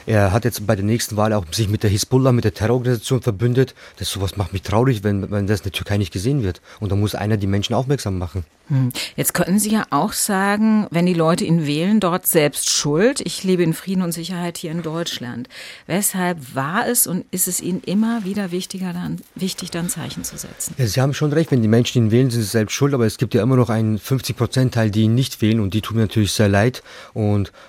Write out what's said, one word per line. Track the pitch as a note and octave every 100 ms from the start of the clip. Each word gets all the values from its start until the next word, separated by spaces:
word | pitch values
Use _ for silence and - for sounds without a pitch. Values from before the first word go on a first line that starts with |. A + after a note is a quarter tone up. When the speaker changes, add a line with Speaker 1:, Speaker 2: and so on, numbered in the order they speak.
| -
Speaker 1:
er | G#2+ G2
hat | A2
jetzt | A2+ - G#2
bei | G2+
der |
nächsten | G2+ A#2 - G#2
Wahl | G#2+
auch | G#2+ D#2+
sich | G#2+ G2
mit | G#2+
der | G#2+
Hisbollah, | G2 - C3 C3
mit | A#2+
der | G#2+
Terrororganisation | - A2 B2+ B2 A#2 - B2+
verbündet. | - F#2+ A#2+ B2 B2+ - - -
Das, | F#2+
sowas | F#2+ F#2+ G#2
macht | F#2
mich | G2
traurig, | - G#2 C3 A2
wenn, | G#2 G2+ F#2
wenn | G#2 G2
das | G#2+
in |
der | G2
Türkei | - F#2 G#2
nicht | G2
gesehen | F#2+ G#2+ C#3+
wird. | G2 - - -
Und | G2+
da |
muss | G2 G#2 -
einer | G#2 G#2+
die | G2
Menschen | G2+ -
aufmerksam | A#2 C3 C#3+ G#2 F#2
machen. | F2 F#2 - _ -
Speaker 2:
Hm. | C3 B2+ - - -
Jetzt | C#3
könnten | - - G3+
Sie | G#3
ja | G#3+ -
auch | C#3+ G#3+
sagen, | - - F#3+ G3 G#3 A3 G#3+ G3+
wenn | E3+ F3
die |
Leute | E3 D#3+ F3
ihn | G3 E3 C#3+
wählen, | D3 F3+ G#3+
dort | F#3 F3+ -
selbst | E3 D3 - -
schuld. | - D3 D3+ A#3 C#4
Ich | F3 -
lebe | F#3+ F3+
in | E3
Frieden | D#3+ F#3 F#3
und | F3
Sicherheit | E3 E3 F3+ F3 E3+
hier | E3
in | E3+
Deutschland. | D#3+ D#3+ E3+ - A#2+ A3+ B3+ - - - -
Weshalb | G3+ G3 F#3+ F3+ E3+ B2+
war | C3 C#3 G3+ A#3+
es | A#3+ -
und | F3 -
ist | F#3 F#3
es | -
Ihnen | - F3+ -
immer | G3 A3+ A#3
wieder | F#3 G3+ F#3+
wichtiger, | F3+ - F#3 F#3
dann, | F3 F3 F3 - -
wichtig, | F#3 - F3
dann | E3+ F3
Zeichen | E3 C3 C3+
zu | B2+ -
setzen? | - - - -
Speaker 1:
Ja, | A#2
Sie | B2+
haben | C3+
schon | C3+ D3+
recht, | D#3 E3
wenn | C3
die | A2
Menschen | A#2 A#2 B2+ A2
ihn |
wählen, | A#2 C3+
sind | A#2
sie | G2+
selbst | A2+ G#2
schuld. | - C#3+
Aber | C3+ A2
es | -
gibt | A2+
ja | A#2
immer | A#2
noch | C3 A#2+
einen | A2 A2 G#2
fünfzig | - C3 - A2
Prozent | A2+ C3 B2+
Teil, | A#2 A2
die | G#2
ihn | A2
nicht | A#2+ C3 -
wählen | G#2+ A2+
und | G2
die | G#2
tun | - A2+
mir |
natürlich | G#2+ A2+ G2
sehr | - G#2
leid. | G2 A#2 - - - -
Und | A#2 G#2 G2+ F#2+ -